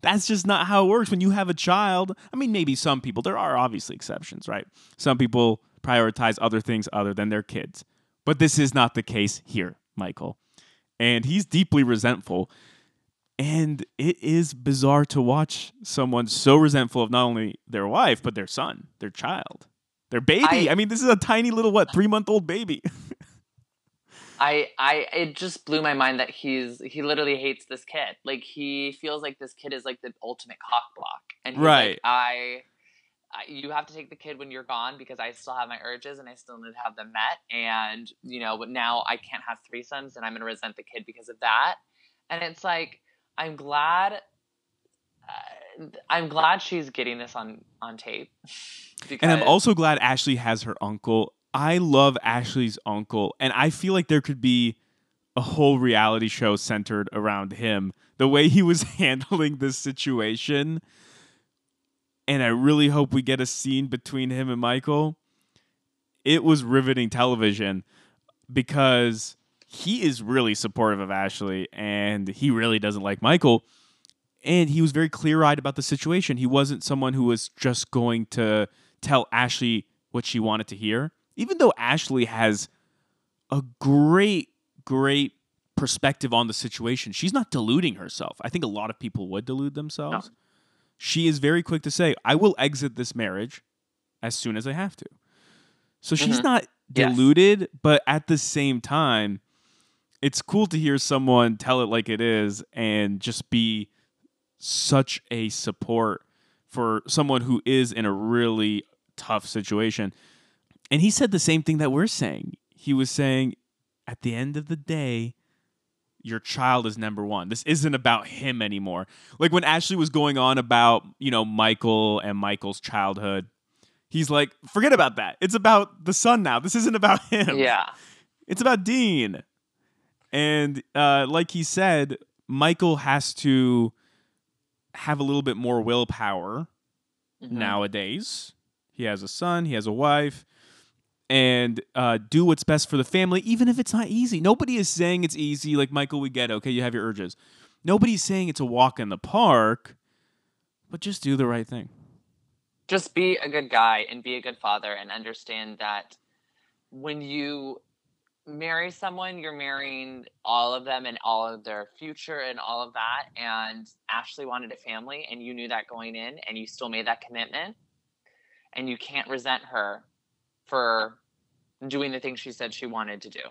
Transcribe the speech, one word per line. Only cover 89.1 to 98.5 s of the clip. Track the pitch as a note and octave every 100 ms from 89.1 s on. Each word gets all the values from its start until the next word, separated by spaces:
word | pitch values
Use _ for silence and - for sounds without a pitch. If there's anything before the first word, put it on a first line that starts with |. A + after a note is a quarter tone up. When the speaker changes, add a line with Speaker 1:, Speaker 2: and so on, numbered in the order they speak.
| A2+ F#2
Speaker 1:
would | F#2+ A#2+
delude | C3 C#3+ C#3+
themselves. | D3+ - D3+ - -
Speaker 2:
No. | _ _ _ _ _ _ _
Speaker 1:
She | - D#3+ E3
is | D3
very | C#3+ E3+
quick | E3+ D#3+
to | D3
say, | - E3+ - -
"I |
will | D3+ G#3 F3+
exit | C#3 C#3 C#3 A2+
this | B2 A#2+
marriage | G#2+ F#2 A#2 - _ _ _ _ _ _
as | A#2
soon | - A#2 G#2+
as | B2+
I |
have | D3 F#3+ -
to." | - _ _ _ _ _ _ _ _ _
So | - D#3+
she's | F#3 A#3+
Speaker 2:
Mm-hmm. |
Speaker 1:
not | B3 B3 - _ _ B2+
Speaker 2:
Yes. | B2+ B2
Speaker 1:
deluded, | C3 D3+ F#3+ G#3 F3+ -
but | D3+ D3 -
at | D3+ -
the | D#3
same | -